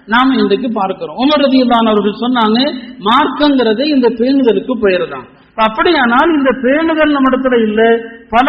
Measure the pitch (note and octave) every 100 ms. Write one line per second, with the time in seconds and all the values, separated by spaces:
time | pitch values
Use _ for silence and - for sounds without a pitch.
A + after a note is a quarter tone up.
0 | - A3+ C4 A#3 G3+ G3 B3 G#3+ F#3+ F#3
1 | D#3+ D3+ C4 D4+ C#4 C4 A#3+ A#3 A3+ G#3
2 | G3+ G3+ A#3+ B3 A3 A3 C#4 D#4 - -
3 | F#3 B3 D4 C4 D4 C4+ A3+ G#3+ D4+ C#4+
4 | A#3+ - B3 C#4 A#3+ G3 - A#3 G3+ F3+
5 | D#3+ C#3 - - _ - A3 A3 F4+ D#4+
6 | A#3+ A#3+ E4 D#4 C4+ A#3+ A#3+ C#4+ E4 D#4
7 | D4+ C#4+ C4 C4 C4 A#3+ A3 G#3+ A3+ A3+
8 | - - - A3+